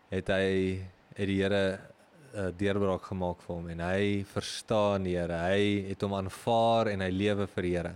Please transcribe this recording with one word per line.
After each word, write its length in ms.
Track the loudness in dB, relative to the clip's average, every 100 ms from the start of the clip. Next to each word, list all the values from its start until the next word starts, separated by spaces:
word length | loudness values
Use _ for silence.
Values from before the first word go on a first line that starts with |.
| -8
het 160 | -6 0
hy, 520 | 2 2 2 0 -2 -8 -16 -16 -6
het 120 | -2
die 140 | 0
Here, 380 | 2 2 0 -2 -8 -20 -20 -20 -14 -6
eh, 160 | -6 -2
deurbraak 460 | 0 2 0 0
gemaak 400 | -4 -4 -4 -4
vir 140 | -8 -8
hom, 120 | -8
en 100 | -6
hy 440 | -2 0 2 0 -4
verstaan 800 | -6 -6 -6 -2 2 2 2
die 120 | 0 0
Here. 160 | -2
Hy 520 | -2 0 2 2 2 -2
het 120 | -4
hom 120 | -2
aanvaar 760 | -2 -4 -6 0 4 6 4 2
en 100 | 0
hy 80 | 0
lewe 380 | 2 2 2 -2
vir 160 | -2
die 120 | 0 0
Here. 180 | -2